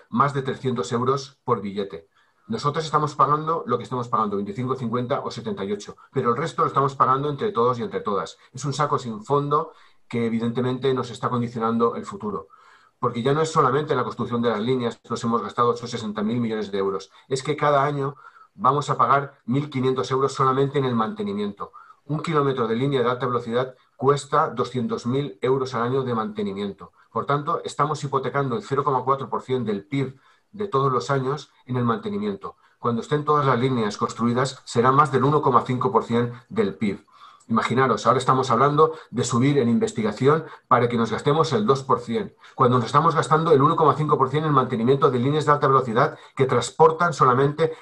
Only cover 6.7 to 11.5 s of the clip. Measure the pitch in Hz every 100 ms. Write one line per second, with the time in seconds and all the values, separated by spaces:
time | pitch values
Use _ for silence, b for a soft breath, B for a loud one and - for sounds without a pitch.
6.7 | 135 139 135 127 135 147 143 113 104 120
7.7 | 120 104 95 107 98 87 - b 131 147
8.7 | 135 147 139 120 107 - 143 143 147 160
9.7 | b b b _ 117 117 113 117 117 127
10.7 | 127 135 127 113 - 127 123 120